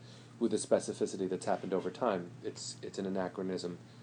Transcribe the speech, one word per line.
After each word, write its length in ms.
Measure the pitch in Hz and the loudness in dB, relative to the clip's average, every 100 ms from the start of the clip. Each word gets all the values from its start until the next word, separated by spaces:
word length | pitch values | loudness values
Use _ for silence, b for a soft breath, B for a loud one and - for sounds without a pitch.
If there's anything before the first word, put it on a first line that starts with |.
| B B B - | B B B 0
with 120 | 117 | 2
the 60 | 104 | 4
specificity 720 | - 107 - 95 107 98 95 | 4 4 4 0 0 2 0
that's 160 | 92 - | 0 2
happened 280 | 92 95 | 0 2
over 160 | 92 87 | 2 2
time, 420 | - 123 95 87 - | 2 2 2 0 -6
it's, 320 | 143 - - - | -8 -6 -8 -8
it's 180 | - - | -6 -2
an 60 | 98 | 0
anachronism 720 | 95 92 - 92 90 87 - B B | 0 0 0 -2 0 -2 -6 B B